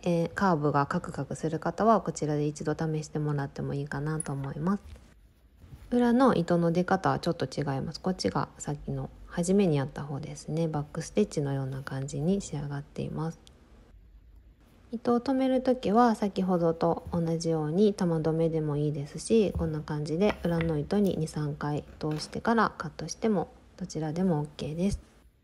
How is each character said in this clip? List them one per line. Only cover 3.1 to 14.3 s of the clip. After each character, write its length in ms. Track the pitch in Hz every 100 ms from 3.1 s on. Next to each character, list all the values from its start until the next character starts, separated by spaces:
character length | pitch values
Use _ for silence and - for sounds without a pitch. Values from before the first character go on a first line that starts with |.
| 156
も 140 | 147
ら 120 | 143
っ 40 | 139
て 140 | -
も 120 | 139
い 80 | 143
い 60 | 143
か 120 | 147
な 200 | 151 156
と 120 | -
思 200 | 139 139
い 60 | 143
ま 180 | 170 202
す。 60 | - - - - - _ _ _ - - -
裏 220 | 240 240
の 220 | 240 262
糸 240 | - 170 175
の 140 | 170
出 120 | 170
方 260 | 180 190 143
は 100 | 139
ち 80 | 175
ょ 20 |
っ 40 |
と 120 | 160 135
違 160 | - 147 135
い 20 |
ま 120 | 160
す。 80 | -
こ 100 | 185
っ 40 |
ち 160 | 185 -
が 180 | 139 - -
さ 140 | -
っ 20 | 147
き 140 | -
の 180 | 139 - - -
初 280 | - 175
め 120 | 202 185
に 100 | 143
や 60 |
っ 40 | 139
た 140 | -
方 180 | 143 151
で 160 | 147 147
す 120 | -
ね。 200 | 156 165
バ 120 | 151
ッ 20 |
ク 180 | 147 -
ス 80 | -
テ 120 | -
ッ 40 | 208
チ 140 | 160
の 120 | 139
よ 120 | 139
う 20 | 131
な 160 | 135
感 240 | 139 135 135
じ 140 | 139
に 200 | 160 202
仕 160 | - 147
上 120 | 143
が 100 | 143
っ 40 |
て 200 | 147 -
い 80 | 135
ま 220 | 151 165
す。 80 | - - - - - - - - - -